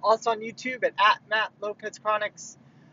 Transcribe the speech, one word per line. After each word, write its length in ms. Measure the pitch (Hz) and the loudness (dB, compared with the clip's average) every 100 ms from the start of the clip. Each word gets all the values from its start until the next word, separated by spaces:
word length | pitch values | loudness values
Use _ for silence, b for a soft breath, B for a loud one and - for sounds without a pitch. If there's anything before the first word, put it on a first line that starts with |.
also 280 | 202 220 233 | 4 2 2
on 100 | 220 | -2
YouTube 440 | 226 - 254 247 | -6 -8 -8 -2
at, 100 | 180 - | -2 4
at 220 | 214 - - | 2 2 -2
Matt 240 | 214 190 - | -2 -2 -6
Lopez 380 | 208 208 214 - | -10 -8 -12 -6
Chronics. 580 | 214 208 208 - - - b b b | -2 -2 -2 -8 -18 -20 b b b